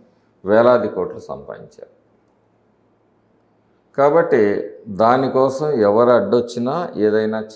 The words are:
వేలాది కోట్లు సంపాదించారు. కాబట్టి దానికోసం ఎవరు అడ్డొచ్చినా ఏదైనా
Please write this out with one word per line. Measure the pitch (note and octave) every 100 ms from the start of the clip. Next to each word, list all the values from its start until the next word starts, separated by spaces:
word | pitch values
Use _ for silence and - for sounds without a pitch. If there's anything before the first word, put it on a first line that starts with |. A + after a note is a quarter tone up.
| _ _ _ _ F#2
వేలాది | G#2+ A#2 B2 G#2
కోట్లు | F#2+ F2 -
సంపాదించారు. | - C#2 - - - - - _ _ _ _ _ _ _ _ _ _ _ _ _ _ _ _ _ _ _ _ -
కాబట్టి | C#3 D#3+ E3+ B2 G#2 G2+ - - -
దానికోసం | F#2+ A2+ C3 C3 C3 C3+ C3+ D3+
ఎవరు | C3+ G#2 G#2+ A#2+
అడ్డొచ్చినా | A#2+ G2+ B2 A#2 - A#2+ D#3 F3 -
ఏదైనా | G#2+ G#2+ A2 A2 G#2+